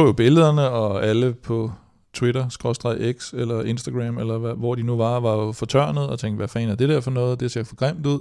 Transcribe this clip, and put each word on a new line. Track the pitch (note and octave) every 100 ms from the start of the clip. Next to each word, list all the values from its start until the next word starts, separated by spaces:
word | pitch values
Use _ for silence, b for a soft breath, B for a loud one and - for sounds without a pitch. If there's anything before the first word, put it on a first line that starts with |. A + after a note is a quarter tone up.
| D3
jo |
billederne, | A#2+ A#2 D#3+ D#3 D3 C3+
og | A#2+ G#2+ G2 G#2+
alle | A2 B2+
på | A#2+ - A2+ A2+ A#2+ _ _ _
Twitter, | - A#2+ B2+ B2+
skråstreg | - A#2+ A#2 A#2+ A#2 A2+ B2+
X, | -
eller | C3 A#2 A2+
Instagram, | A2+ B2 C3 B2 A#2 A#2
eller | A2+ A2+
hvad, | A#2
hvor | - A#2+ A#2+
de |
nu | A#2 A#2+
var, | A2+ B2
var | A#2
jo | G#2+ G#2+
fortørnet | A2 A#2 C3+ D3+ D3 C#3
og | A#2+
tænkte, | A2+ G#2
"Hvad | G2+
fanden | A#2 A#2
er | G2+
det | C3+
der | D3+
for | B2
noget? | B2+ B2 B2
Det | B2
ser | A#2
for | A2+ -
grimt | C3 E3 C#3+
ud." | E3+